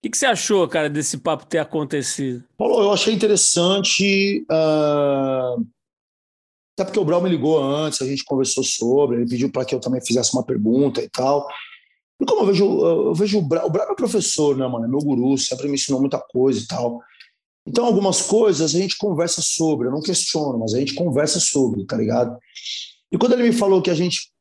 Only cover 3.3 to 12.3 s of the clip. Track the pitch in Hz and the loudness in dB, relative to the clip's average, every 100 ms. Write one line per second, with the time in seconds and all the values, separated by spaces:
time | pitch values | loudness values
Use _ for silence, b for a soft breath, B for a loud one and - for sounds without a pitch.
3.3 | 202 - 175 175 196 185 - 196 196 196 | 2 2 2 2 2 0 0 2 2 2
4.3 | 196 - 160 156 156 151 147 143 139 135 | -2 0 2 2 2 2 2 2 0 0
5.3 | 131 127 120 117 _ _ _ _ _ _ | -2 -2 -4 -6 _ _ _ _ _ _
6.3 | _ _ _ _ - 190 208 165 175 180 | _ _ _ _ -6 -4 0 2 2 2
7.3 | 160 139 160 139 147 156 143 131 139 - | 0 2 2 2 -2 -2 -4 -4 -6 -4
8.3 | 139 131 - 127 - 117 135 143 120 120 | -2 0 -2 -2 -2 2 2 2 0 -2
9.3 | 120 135 135 131 127 123 127 - 120 120 | 0 -2 -2 -4 -4 -2 -4 0 0 0
10.3 | 131 120 - 107 123 143 117 - - 131 | -2 -2 -2 2 2 2 -2 -8 -2 0
11.3 | 143 143 B B B B B _ _ - | 0 -2 B B B B B _ _ 0